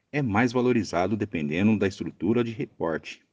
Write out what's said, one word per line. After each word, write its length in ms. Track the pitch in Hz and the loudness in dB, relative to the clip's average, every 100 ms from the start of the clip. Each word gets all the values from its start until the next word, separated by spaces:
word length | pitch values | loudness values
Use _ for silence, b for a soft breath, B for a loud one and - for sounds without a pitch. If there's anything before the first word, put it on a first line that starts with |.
| _ | _
é 120 | 143 | -4
mais 280 | 131 101 127 | 0 2 2
valorizado 640 | 123 123 117 87 82 92 | 2 2 2 0 0 0
dependendo 640 | 107 101 85 73 80 104 104 | 0 -2 -4 -2 2 4 4
da 80 | 98 | 0
estrutura 560 | - 85 - 90 120 | -2 -8 -4 0 0
de 80 | 117 | 0
reporte. 680 | 110 120 - 85 78 - - _ | -4 -10 -4 -4 -4 -8 -20 _